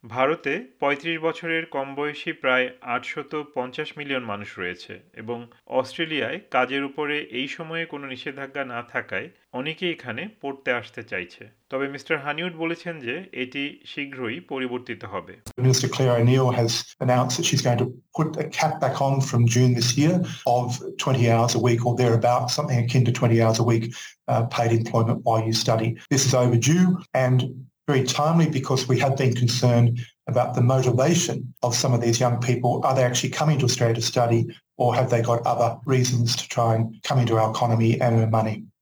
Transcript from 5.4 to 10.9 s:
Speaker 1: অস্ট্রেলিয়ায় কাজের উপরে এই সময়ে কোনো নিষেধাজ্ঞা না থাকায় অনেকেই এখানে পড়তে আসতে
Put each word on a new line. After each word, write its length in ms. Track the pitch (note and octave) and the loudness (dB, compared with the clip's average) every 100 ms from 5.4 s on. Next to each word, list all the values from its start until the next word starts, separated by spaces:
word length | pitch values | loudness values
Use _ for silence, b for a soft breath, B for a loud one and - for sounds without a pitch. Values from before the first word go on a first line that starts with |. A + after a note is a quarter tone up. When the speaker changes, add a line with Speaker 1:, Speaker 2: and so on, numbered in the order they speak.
| A#2 b _ | -10 b _
Speaker 1:
অস্ট্রেলিয়ায় 720 | C3 E3 - D#3+ D3+ A#2 D#3+ - | -2 -2 -6 -4 -4 -4 -6 -2
কাজের 320 | C3 B2+ C#3 | 0 0 -2
উপরে 320 | C#3 C#3 D3 D3 D3 | -6 -6 -4 -4 -6
এই 180 | A#2+ C#3 | -8 -8
সময়ে 360 | - D#3+ E3 D#3+ | -10 -10 -8 -8
কোনো 200 | C#3+ C#3 | -10 -12
নিষেধাজ্ঞা 580 | B2+ - C#3 C#3 C#3+ | -10 -12 -10 -12 -8
না 160 | C3 A#2+ | -8 -8
থাকায় 460 | A#2+ B2+ A#2 F#2+ C#3+ _ b | -6 -8 -6 -8 -8 _ b
অনেকেই 380 | B2 C#3 D#3 F3 | -8 -8 -6 -6
এখানে 320 | D#3+ B2+ A2+ F#3+ _ | -6 -8 -10 -10 _
পড়তে 300 | C#3 C3+ - | -10 -8 -4
আসতে 300 | A#2+ A2 | -4 -4